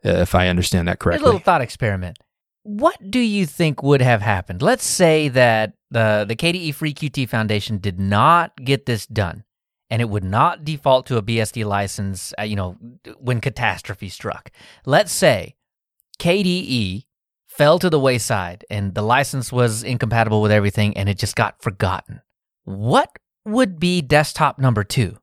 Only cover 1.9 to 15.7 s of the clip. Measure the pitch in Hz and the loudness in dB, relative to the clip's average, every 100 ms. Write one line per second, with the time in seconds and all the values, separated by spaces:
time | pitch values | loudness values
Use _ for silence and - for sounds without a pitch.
1.9 | 98 90 85 _ _ _ _ 214 208 302 | -4 -8 -12 _ _ _ _ -12 -2 -2
2.9 | 359 190 254 233 202 170 - 165 139 139 | -2 -6 -2 0 0 -2 0 -2 0 2
3.9 | 143 127 117 117 98 - 90 151 254 - | 4 4 2 2 -2 -4 -2 0 0 -2
4.9 | - 175 156 151 127 123 110 107 - _ | 2 4 4 2 4 4 4 0 -6 _
5.9 | 120 110 107 104 113 170 180 165 143 156 | 0 2 2 0 -2 -2 -2 -6 -4 -6
6.9 | 143 151 143 123 117 107 107 - 107 101 | -4 -6 -4 -4 -2 0 -2 -2 -6 -4
7.9 | 90 98 101 135 170 165 - 131 135 - | -4 0 4 4 4 2 -6 -4 -2 -2
8.9 | 113 - 113 92 80 - _ _ _ _ | -4 -4 -4 -4 -6 -18 _ _ _ _
9.9 | 110 117 104 92 104 160 170 151 151 143 | -4 -2 -2 -2 0 0 0 -8 -4 2
10.9 | 131 - 120 104 113 110 - 104 101 98 | 2 2 -4 -2 -2 -2 -4 -2 -2 -2
11.9 | - 98 95 - - 107 104 92 95 117 | -6 -8 -8 -12 -10 -6 -4 -6 -8 -20
12.9 | 123 - 110 127 120 127 - 117 92 - | -20 -20 -10 -4 -2 -2 -2 -2 -2 -8
13.9 | 98 98 - 110 - - _ - - - | -12 -12 -10 -10 -10 -14 _ -20 -16 0
14.9 | 147 208 - 175 110 82 _ _ | 2 2 2 2 2 -4 _ _